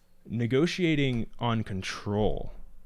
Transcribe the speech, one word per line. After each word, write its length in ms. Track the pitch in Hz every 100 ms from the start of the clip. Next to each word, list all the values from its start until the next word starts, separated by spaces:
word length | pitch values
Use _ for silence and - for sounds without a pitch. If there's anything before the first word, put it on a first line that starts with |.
| _ - -
Negotiating 1000 | 113 117 127 170 - 165 151 135 120 - -
on 260 | 120 113
control 880 | - 98 - - 101 101 101 - - - - -